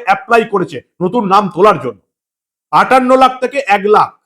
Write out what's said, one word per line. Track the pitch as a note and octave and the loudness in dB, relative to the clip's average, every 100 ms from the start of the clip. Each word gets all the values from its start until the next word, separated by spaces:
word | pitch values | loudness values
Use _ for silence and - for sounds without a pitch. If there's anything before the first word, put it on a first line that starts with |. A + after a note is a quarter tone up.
অ্যাপ্লাই | F#3+ G3 - A#3 | 0 -4 0 0
করেছে | A3+ G3 E3+ B2 - _ | 0 -4 -6 -8 -16 _
নতুন | F3+ A#3+ G3 | -4 -4 0
নাম | G3 G3 | 0 0
তোলার | D#3 G#3 D#3+ | 0 0 0
জন্য। | B2 G2+ _ _ _ _ _ _ _ | -6 -12 _ _ _ _ _ _ _
আটান্ন | D#3 G3+ C4 B3 C4 | 0 2 2 2 4
লাখ | B3+ B3+ | 2 0
থেকে | - C#4 | -6 -6
এক | G3 G3+ | -2 -2
লাখ | G3+ G3+ C3 - | 0 0 -2 -6